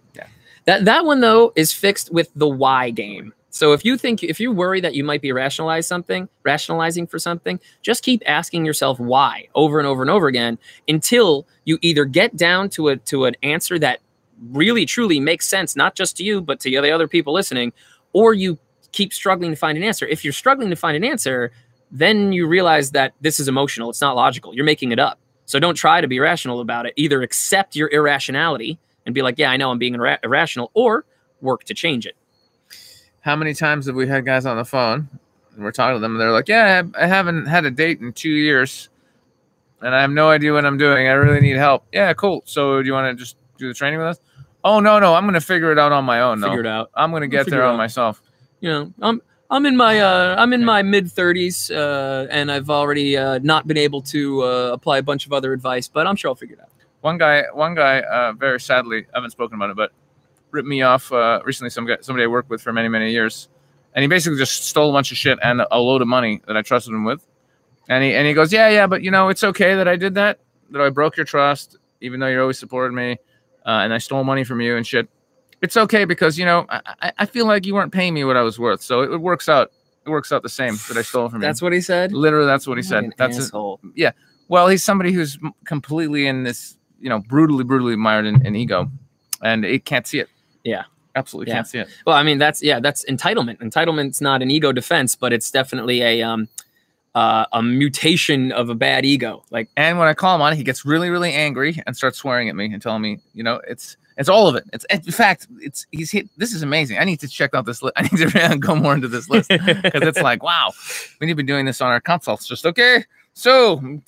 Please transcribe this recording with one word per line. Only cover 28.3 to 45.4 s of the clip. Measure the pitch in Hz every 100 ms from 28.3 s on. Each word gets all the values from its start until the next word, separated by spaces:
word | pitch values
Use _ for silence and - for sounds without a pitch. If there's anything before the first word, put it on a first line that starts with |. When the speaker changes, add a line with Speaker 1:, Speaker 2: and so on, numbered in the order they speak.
| 135 165 135 113 165 _ _ -
Speaker 2:
and |
be | 127
like, | 131 123
"Yeah, | 139
I | 131
know | 131
I'm | 123
being | 123
irra-, | 120 127 143
irrational," | 113 135 - - -
or | 214 247 220 - _ _ _
work | 127 120 -
to | 107
change | 165 127 98
it. | - _ _ _ _ _ - - - _ _
Speaker 1:
How | 151 147
many | 156
times | 143 156 147 135
have | 131
we | 131
had | 139 127
guys | 131 131
on | 113
the | 120
phone | 131 117 127 143 - _ _ _ 107
and |
we're | 104
talking | - 123 123
to |
them | 110
and | 113
they're | 113
like, | 113 -
"Yeah, | 220 214 185 175 -
I, |
I | 170
haven't | 190 175 165 131
had | 170 147
a |
date | 127 160 160
in | 120
two | - 160
years | 151 151 139 131 - - _ _ _ _ _ _ _ _ _
and | 123
I | 131
have | 139
no | 147 156
idea | 151 151
what | 147 143
I'm | 139
doing. | 147 139 131
I |
really | 135 143 143
need | 139 135
help." | 143 131 _
"Yeah, | - 196
cool. | 165 202 160 -
So | 151 139 135
do | 131
you |
wanna | 135 131 123
just | 123 - _ -
do | 127
the |
training | 120 143 156
with | 160
us?" | 165 _ - - _
"Oh, | 190 214
no, | 208 214
no, | 190
I'm | 165 202
gonna | 170